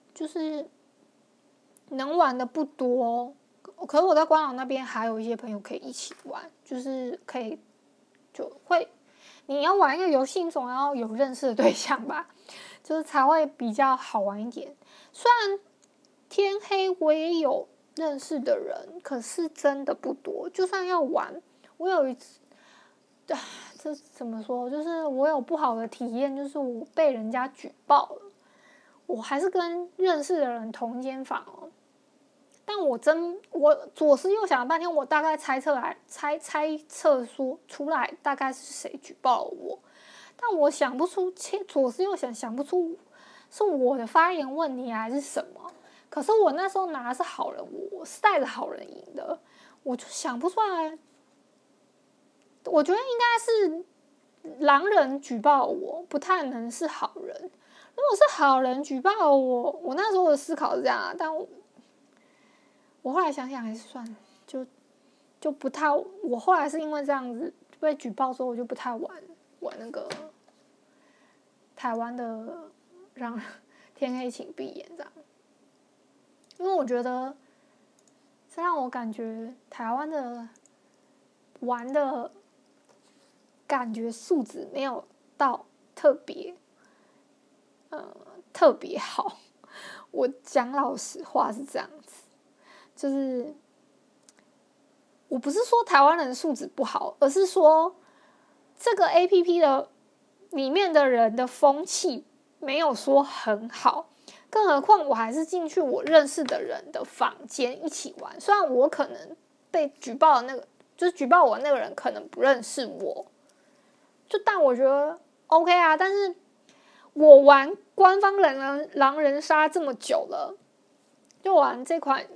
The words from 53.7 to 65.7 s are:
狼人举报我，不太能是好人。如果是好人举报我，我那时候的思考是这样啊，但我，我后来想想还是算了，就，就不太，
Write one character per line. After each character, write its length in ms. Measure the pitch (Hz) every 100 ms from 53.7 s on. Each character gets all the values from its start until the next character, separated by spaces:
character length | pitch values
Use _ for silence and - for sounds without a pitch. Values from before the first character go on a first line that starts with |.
| 330 - _ _ _ _ _ 320 254
狼 280 | 294 277 381
人 320 | 403 262 277
举 200 | - 233
报 260 | 294 277
我， 400 | - 359 381 320 349
不 80 | 285
太 240 | 359 370
能 260 | 277 247 233
是 160 | - 320
好 280 | - - -
人。 260 | - - 359 - _ - -
如 100 | - 571
果 80 | 403
是 60 | 587 -
好 240 | 285 262
人 220 | 254 262
举 180 | 294 269
报 100 | 370 427 311
我， 360 | 277 262 247 240 311
我 120 | 349 285
那 140 | 427
时 40 | 381
候 140 | 349
的 60 | 285
思 180 | -
考 220 | 320 294 -
是 60 |
这 40 | 247
样 100 | 240
啊， 160 | 90 359
但 160 | 320
我， 120 | 320 - - - _ _ _ _ _ _ _ _ _ _ _ _ _
我 100 | 254
后 80 | 320
来 120 | 330
想 180 | 277 254
想 100 | 269
还 140 | 226
是 60 | 226
算 240 | - 262
了， 120 | 233 214 _ _ -
就， 180 | 262 254 _ _ _ _ _ _ _
就 100 | 302
不 180 | 285
太， 220 | 269